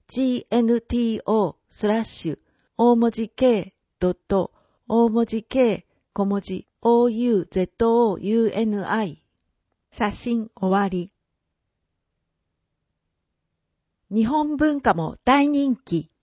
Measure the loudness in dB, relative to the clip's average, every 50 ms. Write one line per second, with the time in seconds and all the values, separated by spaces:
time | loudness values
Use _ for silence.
0 | _ -10 -4 -2 0 0 -2 -2 -4 -2 0 0 2 2 2 0 0 -2 -2 -2
1 | 0 0 -2 -4 -2 -2 0 0 0 -2 -4 _ _ _ -10 -4 -2 0 0 0
2 | -2 -6 -8 -8 -8 -8 -8 -8 _ _ _ _ _ _ _ 2 4 4 4 4
3 | 2 0 0 -2 -8 -6 -2 2 2 4 4 2 -2 -6 _ _ _ _ _ -2
4 | -2 -2 -2 _ _ -2 -2 -2 -2 -2 _ _ _ _ _ _ _ -2 2 2
5 | 2 2 2 0 -2 -2 -4 -8 -8 -4 0 2 2 2 0 -2 -8 _ _ _
6 | _ _ -6 -4 -2 -2 -2 -4 -6 -8 -10 -10 -12 _ _ _ 0 2 4 4
7 | 2 2 0 0 0 0 0 0 -2 -2 -2 -4 -4 -4 _ -2 0 2 2 2
8 | 2 2 0 -2 -2 -2 0 2 2 0 0 -2 -2 -2 -2 -4 -4 -4 -4 -4
9 | -4 -6 -8 _ _ _ _ _ _ _ _ _ _ _ _ _ _ _ -8 -6
10 | -6 -4 -4 -6 -6 -4 -4 -4 -4 -8 _ -4 -2 0 0 0 0 -2 -4 -6
11 | -8 -10 _ _ _ _ _ _ _ _ _ _ _ _ _ _ _ _ _ _
12 | _ _ _ _ _ _ _ _ _ _ _ _ _ _ _ _ _ _ _ _
13 | _ _ _ _ _ _ _ _ _ _ _ _ _ _ _ _ _ _ _ _
14 | _ -4 0 0 0 2 0 0 -2 -2 0 0 0 0 0 0 0 0 0 0
15 | -2 -6 -8 -4 0 2 4 4 4 2 2 0 0 0 -2 -4 _ -4 -4 -4
16 | -4 _ _ _